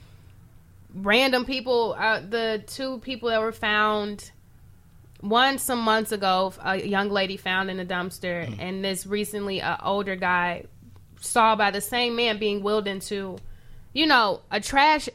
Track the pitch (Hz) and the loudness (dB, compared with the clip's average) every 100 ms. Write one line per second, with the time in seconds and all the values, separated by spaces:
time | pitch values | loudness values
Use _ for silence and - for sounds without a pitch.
0 | - - - - - - - - - 185 | -20 -20 -20 -20 -20 -20 -20 -20 -18 -4
1 | 196 226 269 254 247 262 254 240 220 - | 4 6 6 4 0 -4 0 2 2 0
2 | 220 220 175 233 226 214 214 - 262 254 | 0 0 -2 -2 -2 -4 -6 -8 -6 -6
3 | 262 240 233 220 226 220 214 214 214 214 | -8 -6 0 0 0 -2 0 2 2 2
4 | 208 202 - - - - - - - - | -2 -8 -14 -20 -20 -20 -20 -20 -20 -20
5 | - - 202 226 269 269 - 240 220 220 | -20 -12 0 4 4 2 -2 0 2 2
6 | 214 208 196 185 190 - - 190 - 196 | 0 -2 0 2 0 -2 -2 -2 0 0
7 | 202 202 190 196 185 185 190 196 180 180 | 0 0 -2 -4 -2 -2 -2 -4 -4 -4
8 | 185 - 185 175 165 104 180 190 196 185 | -6 -6 -6 -6 -6 -8 -8 -4 -4 -4
9 | 190 208 208 214 202 190 147 170 - 202 | -4 -4 -4 -4 -4 -4 -4 -2 -2 -2
10 | 196 185 180 180 175 170 - - - - | -2 -2 0 2 0 -4 -10 -20 -20 -20
11 | - - - 240 226 220 202 196 202 240 | -20 -14 -2 4 4 4 2 0 -2 -2
12 | 240 233 226 208 214 202 202 214 202 190 | 0 2 0 0 0 0 0 0 0 -4
13 | - 202 190 185 - - - - - - | -6 -6 -6 -10 -14 -16 -16 -18 -6 2
14 | 320 254 214 - - 214 - 277 294 302 | 6 6 4 0 -4 -6 0 4 6 4
15 | 254 | 0